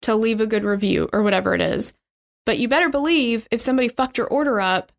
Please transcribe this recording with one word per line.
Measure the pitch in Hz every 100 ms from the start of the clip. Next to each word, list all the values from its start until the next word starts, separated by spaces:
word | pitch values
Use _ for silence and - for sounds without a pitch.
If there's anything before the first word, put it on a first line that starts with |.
to | -
leave | 220 226 220
a | 220
good | 214
review | 202 202 202 175 -
or | 208
whatever | 208 190 190
it | 175
is. | 170 - - - _ _ _ _
But | - 226
you | 240
better | 277 339
believe | 277 294 339 247 233 -
if | 240
somebody | - 262 247
fucked | - 254 -
your | -
order | 269 294 220
up | 190 185 -